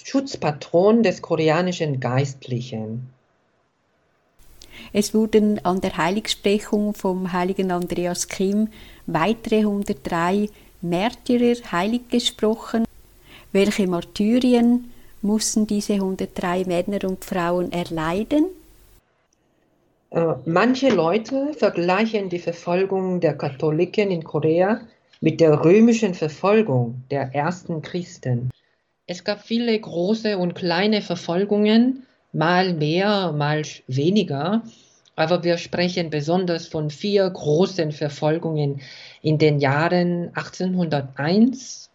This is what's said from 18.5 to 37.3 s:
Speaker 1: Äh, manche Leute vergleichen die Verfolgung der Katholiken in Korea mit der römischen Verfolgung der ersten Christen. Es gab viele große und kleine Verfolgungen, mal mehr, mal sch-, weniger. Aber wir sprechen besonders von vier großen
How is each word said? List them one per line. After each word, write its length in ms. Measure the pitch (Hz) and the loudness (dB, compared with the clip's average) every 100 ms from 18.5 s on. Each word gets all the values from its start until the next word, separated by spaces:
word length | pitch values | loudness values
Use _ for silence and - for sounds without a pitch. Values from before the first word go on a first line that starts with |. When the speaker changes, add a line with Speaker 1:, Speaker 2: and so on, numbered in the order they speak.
| 370 - - _ _ _ _ _ _ _ _ _ _ _ _ - | -4 -20 -20 _ _ _ _ _ _ _ _ _ _ _ _ -6
Speaker 1:
Äh, 240 | 165 165 135 | -2 -2 -2
manche 460 | 165 175 233 254 269 | 0 2 2 2 2
Leute 640 | 190 160 226 226 269 285 | 2 2 0 -2 -4 -4
vergleichen 760 | 302 208 - 175 185 220 220 190 | 0 0 0 0 0 0 -2 -4
die 100 | 175 | -6
Verfolgung 840 | 175 170 - 180 190 190 185 180 | -6 -6 -2 0 0 -2 -2 0
der 120 | 165 | 0
Katholiken 800 | - 151 - 156 156 180 - 202 | 0 -6 -2 0 0 0 0 0
in 140 | 170 | -2
Korea 580 | 156 151 156 165 190 226 - _ _ _ | -4 -2 2 4 2 0 -6 _ _ _
mit 180 | 160 - | 0 4
der 240 | 160 147 | 4 6
römischen 480 | 160 208 233 226 208 | 6 8 6 4 0
Verfolgung 920 | 175 156 - 190 220 208 127 117 123 - | -2 -6 -2 2 2 2 0 -2 -6 -6
der 240 | 139 131 | -6 -4
ersten 460 | 139 151 180 - 160 | -2 -2 -4 -8 -8
Christen. 720 | - 180 175 - 131 120 127 - _ _ _ _ - | -6 -8 -8 -6 -2 -2 -4 -8 _ _ _ _ -14
Es 160 | 180 | -8
gab 200 | - 202 | -6 -6
viele 360 | - 233 240 214 | -4 -2 0 -2
große 600 | 185 165 185 220 214 196 | -4 -2 0 0 -2 -2
und 160 | 175 | -2
kleine 480 | - 175 165 214 208 | -2 -2 0 2 0
Verfolgungen, 1000 | 196 170 - 175 208 208 208 226 254 262 - _ _ | -2 -6 -2 -2 0 2 4 6 4 0 -8 _ _
mal 400 | 151 156 180 185 | 0 2 4 2
mehr, 600 | 165 151 170 202 202 180 | 0 0 2 2 0 0
mal 280 | 147 147 151 | -2 0 -2
sch-, 220 | 151 - - | -4 -10 -6
weniger. 760 | 131 160 208 175 139 165 226 - - _ _ _ | -2 2 2 0 -2 -2 -2 -4 -16 _ _ _
Aber 300 | - 160 175 | -2 2 2
wir 140 | 170 170 | 2 0
sprechen 500 | - 175 180 180 165 | -2 -2 0 -2 -4
besonders 600 | 151 147 180 180 165 - | -2 0 0 0 -2 -4
von 200 | 160 151 | -6 -6
vier 400 | 147 208 196 | -4 0 2
großen 640 | 190 | 2